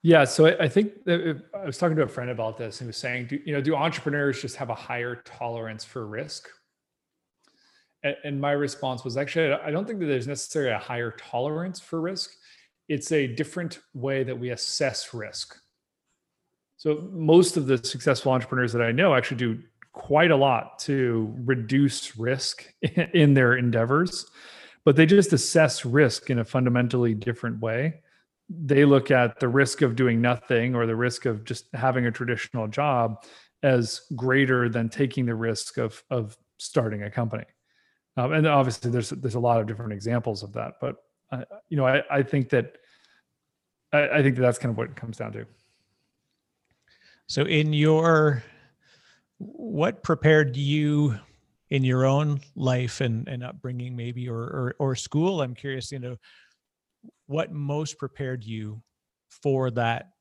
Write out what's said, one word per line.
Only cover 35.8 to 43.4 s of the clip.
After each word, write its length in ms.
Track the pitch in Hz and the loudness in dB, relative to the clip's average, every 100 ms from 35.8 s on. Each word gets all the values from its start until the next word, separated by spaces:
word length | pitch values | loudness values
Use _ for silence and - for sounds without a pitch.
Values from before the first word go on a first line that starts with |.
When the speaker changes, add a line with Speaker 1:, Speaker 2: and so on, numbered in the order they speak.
| 117 - _ | -6 -8 _
Speaker 1:
of 260 | 127 107 - _ _ | -6 -6 -12 _ _
starting 460 | - 156 117 104 | -4 -2 -2 -4
a 60 | 101 | -6
company. 360 | 117 113 107 - _ _ _ _ _ _ - | -6 -6 -6 -14 _ _ _ _ _ _ -4
Um, 160 | 123 | -2
and 140 | 156 156 | 2 4
obviously 440 | 143 127 113 123 | 4 2 -2 -2
there's, 180 | 123 110 | -2 -4
there's 260 | - 131 117 | -6 -4 0
a 40 | |
lot 200 | 120 117 | 2 2
of 80 | 107 | 0
different 260 | 107 113 | -6 -8
examples 500 | 101 107 120 117 101 | -8 -2 -2 -2 -8
of 100 | 101 | -8
that, 200 | 107 113 - | -10 -10 -8
but, 180 | 127 - _ _ _ | -10 -10 _ _ _
uh, 120 | 123 123 208 _ | -12 -12 -18 _
you 80 | 156 | 0
know, 80 | 131 | 2
I, 180 | 135 - | 2 0
I 140 | 143 | -2
think 260 | 139 143 123 | 0 -2 2
that, 280 | 131 110 - _ _ _ _ _ _ | 0 0 -10 _ _ _ _ _ _